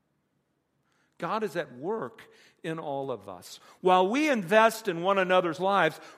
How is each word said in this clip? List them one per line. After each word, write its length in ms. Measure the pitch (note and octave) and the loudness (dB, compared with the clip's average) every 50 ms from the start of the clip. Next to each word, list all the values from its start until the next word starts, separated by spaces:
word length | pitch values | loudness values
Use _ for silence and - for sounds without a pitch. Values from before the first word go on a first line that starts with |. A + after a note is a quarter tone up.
| _ _ _ _ _ _ _ _ _ _ _ _ _ _ _ _ _ _ _ _ _ _ _ - | _ _ _ _ _ _ _ _ _ _ _ _ _ _ _ _ _ _ _ _ _ _ _ -10
God 220 | F3 E3 G3 A3 | -8 -6 -4 -4
is 140 | A3 F#3+ D3 | -4 -4 -4
at 160 | F3 D3+ B2 B2 | -6 -8 -8 -10
work 560 | B2 C#3 F#3 A3+ A3 - A#2+ - - - - _ _ _ _ _ _ - | -10 -8 -8 -6 -6 -8 -10 -12 -16 -20 -20 _ _ _ _ _ _ -10
in 160 | E3 D#3+ E3 | -10 -8 -8
all 320 | E3+ D3+ C#3 C#3 C#3 C3+ | -8 -8 -8 -6 -6 -8
of 180 | B2 G#2 F#2+ G2+ | -8 -10 -12 -14
us. 300 | F#2 F2 F2+ - - - _ - - _ | -16 -16 -18 -20 -20 -20 _ -20 -10 _
While 280 | - F#3 F#3 F#3 F#3 F#3+ | 2 4 6 6 4 4
we 200 | A3+ C#4 D#4 D#4 | 2 0 0 0
invest 580 | C4+ A3+ F3+ D#3+ G#3 A3 A3 A3+ A3 - - | 0 0 0 2 4 6 6 4 2 -2 -6
in 140 | G3+ E3+ E3 | -6 -4 -2
one 160 | F3 F#3+ G3 | 0 0 2
another's 420 | G3 F#3 F3+ F#3 F#3 F3 F3 D#3 D3 | 2 2 2 2 2 2 0 -2 -4
lives, 400 | F3+ F#3+ G3+ F#3+ E3 D#3+ D3+ - - - - | -2 0 2 2 2 2 0 -4 -12 -20 -20